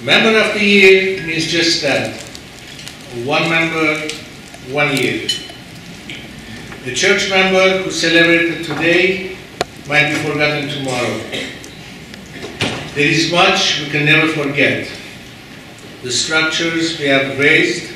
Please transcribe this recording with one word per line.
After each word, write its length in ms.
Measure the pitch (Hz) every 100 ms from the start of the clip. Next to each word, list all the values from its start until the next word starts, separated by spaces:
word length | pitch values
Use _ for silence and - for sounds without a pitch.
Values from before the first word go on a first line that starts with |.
Member 340 | 117 196 226 220
of 160 | 208
the 100 | 208
Year 600 | 202 202 190 190 190 190 165
means 240 | 160 160
just 320 | 170 165 -
that. 320 | 147 127 113 - - - - - - - - - - 120
One 260 | 123 156 165
member, 580 | 165 165 160 156 151 151 - - - - - 127
one 260 | 139 143 135
year. 300 | 117 107 - - - - - - - - - - - - - - - - 131
A 80 |
church 340 | 127 196 196 196
member 540 | 190 190 185 190 190
who 80 | 170
celebrated 760 | - 170 165 170 170 170 156
today 720 | - 151 165 175 185 190 - - - - - - -
might 220 | 147 151
be 40 | 147
forgotten 460 | 151 147 147 147 139
tomorrow. 500 | 139 131 123 120 110 110 - - - - - - - - - - - - - - - -
There 140 | 143 147
is 240 | 165 165
much 480 | 175 196 190 - 151
we 100 | 147
can 140 | 147
never 240 | 147 156 160
forget. 600 | 151 139 143 127 113 - - - - - - - - - - - -
The 80 | 123
structures 880 | 120 - 160 160 - 165 165 165 -
we 60 | 143
have 300 | 135 135 131
raised 560 | 147 156 175 - -